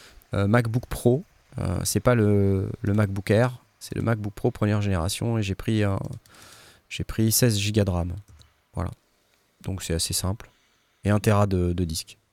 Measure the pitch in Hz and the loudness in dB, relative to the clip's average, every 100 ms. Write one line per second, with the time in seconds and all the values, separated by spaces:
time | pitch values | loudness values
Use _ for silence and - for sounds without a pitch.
0 | - - - 98 101 117 113 120 - - | -20 -20 -6 -2 2 4 2 -2 -4 0
1 | 123 131 - _ _ - 95 90 92 104 | 2 2 -2 _ _ -6 -4 -2 -2 0
2 | 123 120 104 101 98 95 104 - 101 104 | 2 4 4 4 4 2 -2 -4 -2 0
3 | 101 98 - 107 123 123 _ _ - 104 | 0 -2 2 2 2 -2 _ _ -10 -4
4 | 104 110 104 - 123 - 104 104 101 92 | -2 -2 -4 -4 -4 0 0 0 0 0
5 | 87 - 117 113 98 92 - 110 101 98 | -2 -2 -2 -2 -2 -4 -2 0 0 -2
6 | - - _ - - - - - - - | -6 -12 _ -20 -20 -20 -20 -20 -14 -10
7 | - - 110 - 123 101 101 107 98 87 | -8 0 2 4 2 2 0 0 2 0
8 | 87 87 - - - _ _ 87 87 - | -4 -6 -14 -20 -20 _ _ -8 -8 -8
9 | _ _ _ _ _ _ - 95 - 82 | _ _ _ _ _ _ -8 -8 -4 -2
10 | - - 92 104 - _ _ _ _ _ | -2 -2 -4 -6 -10 _ _ _ _ _
11 | 98 104 110 101 101 92 90 87 87 80 | 0 2 4 4 4 2 0 0 -2 -4
12 | - - _ | -10 -18 _